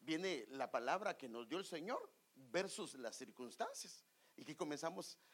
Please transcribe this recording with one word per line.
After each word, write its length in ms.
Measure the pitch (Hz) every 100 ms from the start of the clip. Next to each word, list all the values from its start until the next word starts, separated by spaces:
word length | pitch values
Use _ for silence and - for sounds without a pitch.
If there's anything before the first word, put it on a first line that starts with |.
viene 440 | 127 160 190 156 107
la 220 | 135 123
palabra 460 | 135 120 180 202 170
que 120 | 131
nos 200 | 113 117
dio 80 | 160
el 80 |
Señor 480 | 190 165 175 254 480 - _
versus 600 | - 135 156 196 - 165 131
las 200 | 117 -
circunstancias. 880 | 120 - 123 - 480 554 - - - _ - -
Y 80 |
que 120 | 156 151
comenzamos, 600 | 165 147 165 180 170 - -